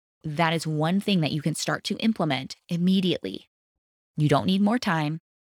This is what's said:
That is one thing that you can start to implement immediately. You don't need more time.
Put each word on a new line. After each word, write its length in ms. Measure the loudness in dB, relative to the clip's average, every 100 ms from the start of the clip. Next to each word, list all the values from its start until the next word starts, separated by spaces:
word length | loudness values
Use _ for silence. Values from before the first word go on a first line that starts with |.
| _ _
That 320 | -6 -2 0
is 120 | 0 -2
one 340 | -2 0 0
thing 200 | 2 2
that 120 | 2
you 100 | 0
can 140 | -2 -4
start 260 | -4 -4
to 120 | -4 -2
implement 580 | -2 0 -2 -2 -6 -12 -6
immediately. 800 | 0 2 2 2 -2 -4 -10 _ _ _ _ _ _ _ 0
You 120 | 2
don't 180 | 2 2
need 160 | 2
more 160 | 2 0
time. 420 | 0 0 -2 -4 _ _ _